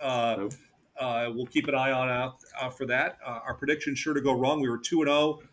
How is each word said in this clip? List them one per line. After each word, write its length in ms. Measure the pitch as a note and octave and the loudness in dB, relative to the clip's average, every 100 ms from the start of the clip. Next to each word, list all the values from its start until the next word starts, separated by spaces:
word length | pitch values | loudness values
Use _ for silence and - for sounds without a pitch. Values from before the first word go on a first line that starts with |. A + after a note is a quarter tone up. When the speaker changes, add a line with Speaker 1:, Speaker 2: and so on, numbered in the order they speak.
Speaker 1:
Uh, 340 | C#3 B2 A#2 G#2 | -2 0 2 0
Speaker 2:
Nope. 160 | G#2 - - _ _ D3 | -4 -8 -18 _ _ -8
Speaker 1:
uh, 320 | B2+ A#2 A#2+ | -4 -2 -2
we'll 140 | A#2 B2 | -4 -2
keep 220 | D3+ C#3+ | -2 2
an 80 | C3 | 2
eye 160 | C3+ | 2
on 160 | C3 B2+ | 2 2
out, 300 | B2 C3 - - - | 0 -2 -6 -14 -8
out 160 | B2+ - | -8 -6
for 100 | B2 | 0
that. 320 | B2+ E3+ - | 0 0 -4
Uh, 140 | C3 A#2 C3 | -10 -10 -8
our 80 | |
prediction's 420 | B2 C#3 D3+ D3 C3+ | -4 -2 0 -2 -4
sure 160 | D#3 | -2
to 80 | C#3+ | 0
go 120 | C3+ | 2
wrong. 280 | B2 C3 D3+ | 4 2 2
We 80 | B2+ | 0
were 100 | A#2 | -2
two 220 | - E3+ | 0 2
and 60 | D3 | 4
oh. 340 | D3 D3+ D3+ - | 4 2 0 -10